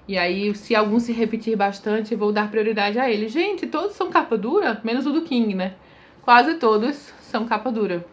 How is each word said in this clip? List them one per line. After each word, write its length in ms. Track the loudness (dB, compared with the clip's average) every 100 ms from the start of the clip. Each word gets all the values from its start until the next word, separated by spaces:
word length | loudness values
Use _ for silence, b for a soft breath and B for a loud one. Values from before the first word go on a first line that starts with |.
| -6
E 100 | -2
aí, 380 | 0 0 -2 -4
se 180 | 0
algum 260 | 2 4 2
se 140 | 0
repetir 420 | 0 -2 -2 -2 0
bastante, 600 | 0 -2 -2 -2 -2 -2
vou 160 | 0
dar 180 | 0 0
prioridade 480 | 0 0 0 0 0
a 100 | 0
ele. 200 | 0 -2
Gente, 400 | -2 -2 -2 -4
todos 280 | -4 -4 -4
são 140 | 0
capa 260 | 0 0 -2
dura, 460 | 0 0 0 -2
menos 220 | -2 -2 0
o 80 |
do 80 | -2
King, 320 | 0 0 0
né? 220 | 0 -4 -6 B B B B
Quase 320 | 4 6 6 2
todos 580 | 2 2 0 -4 -10 -20
são 240 | -8 -6 -2
capa 260 | -4 -2
dura. 340 | -2 -2 -4 -8